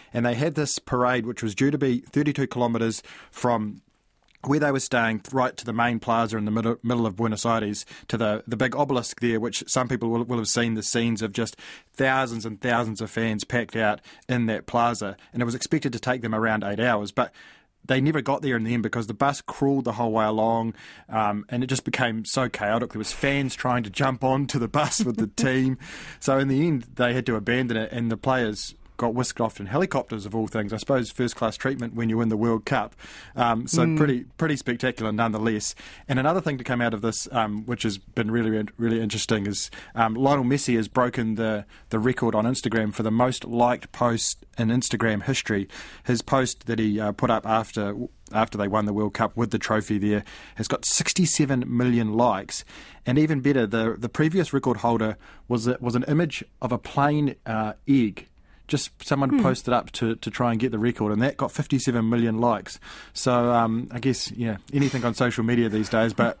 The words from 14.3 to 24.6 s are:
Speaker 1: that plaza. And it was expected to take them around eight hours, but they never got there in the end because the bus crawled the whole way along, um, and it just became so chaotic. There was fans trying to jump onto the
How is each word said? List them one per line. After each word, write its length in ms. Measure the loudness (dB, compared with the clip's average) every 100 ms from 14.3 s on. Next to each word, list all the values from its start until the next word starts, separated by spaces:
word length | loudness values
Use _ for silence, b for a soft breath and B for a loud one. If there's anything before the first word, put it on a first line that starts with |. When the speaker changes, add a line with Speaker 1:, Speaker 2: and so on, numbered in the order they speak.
| 0 0
Speaker 1:
that 200 | -2 -2
plaza. 500 | 0 2 0 -6 -10 b
And 80 | -4
it 40 |
was 100 | -2
expected 380 | -2 -2 -2 -2
to 80 | -4
take 220 | -2 -2
them 120 | -2
around 300 | 0 0 0
eight 160 | -2 0
hours, 320 | 0 0 -2
but 200 | -2 -4 -6 B B B _ -2
they 140 | 2
never 220 | 2 2
got 180 | 0 -2
there 160 | 0 -2
in 80 |
the 80 | 0
end 100 | -2
because 260 | -2 -2 -4
the 60 |
bus 280 | 0 0 0
crawled 420 | -6 -2 0 2
the 80 | 0
whole 200 | -2 0
way 120 | 2
along, 480 | 2 2 2 2 -2 -6 B B B
um, 340 | -2 0 -2 -4
and 120 | -4
it 40 | -2
just 180 | -2
became 400 | -2 0 0 -2
so 240 | -4 -2 -2
chaotic. 440 | -2 0 0 -2
There 60 | -4
was 140 | -6
fans 420 | -2 0 0 -2
trying 280 | -2 0 0
to 80 | -2
jump 340 | 0 0 0
onto 340 | 0 0 0
the 100 | -2